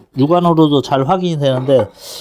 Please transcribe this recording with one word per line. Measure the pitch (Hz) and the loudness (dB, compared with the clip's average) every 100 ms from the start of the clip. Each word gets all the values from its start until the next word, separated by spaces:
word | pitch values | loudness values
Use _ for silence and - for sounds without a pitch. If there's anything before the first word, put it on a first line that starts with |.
| _ 127 | _ -2
육안으로도 | 143 175 175 160 156 143 | 0 2 2 2 2 2
잘 | - 135 | 0 -2
확인이 | 135 190 180 156 | 0 -2 -2 -2
되는데 | 139 127 131 131 101 - - - | -2 -2 0 0 0 -8 -20 -18